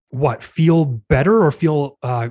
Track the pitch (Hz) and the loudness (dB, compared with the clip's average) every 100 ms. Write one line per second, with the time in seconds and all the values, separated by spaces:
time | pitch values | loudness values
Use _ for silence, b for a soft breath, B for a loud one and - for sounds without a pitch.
0 | _ 127 139 117 - - 160 165 147 117 | _ -4 -4 -4 -8 0 2 2 0 -4
1 | - 135 165 220 156 - 160 151 139 - | -2 0 2 2 2 0 -2 -2 -4 -8
2 | 127 120 120 | -6 -6 -6